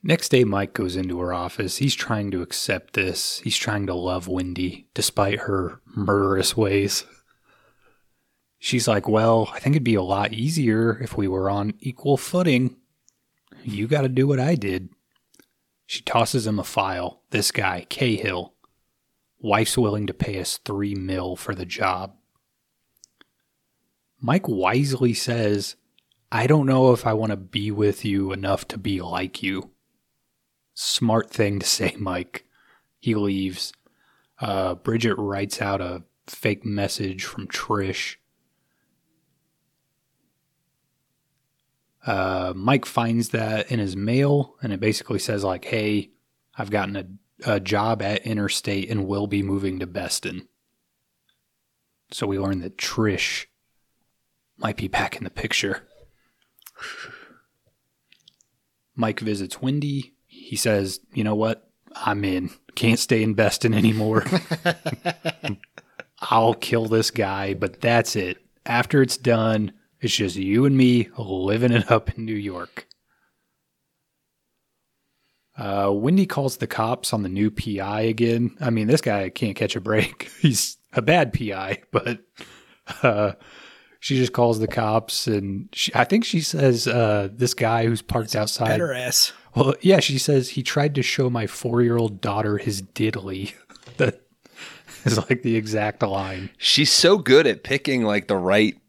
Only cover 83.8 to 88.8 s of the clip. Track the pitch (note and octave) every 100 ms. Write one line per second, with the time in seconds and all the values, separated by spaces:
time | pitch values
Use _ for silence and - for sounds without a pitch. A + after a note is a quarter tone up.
83.8 | _ _ - C3 B2 - A#2+ A2 A2 -
84.8 | A2 A2 A2 - - G#2+ G2 G2 - -
85.8 | - - B2 G#3+ A3+ F3+ D3+ D#3+ C#3 A#2
86.8 | B2 A#2+ A2+ G#2 G2 A2 B2 - A#2 A#2
87.8 | A2+ A2+ - B2 A2 - G#2+ - A2+ -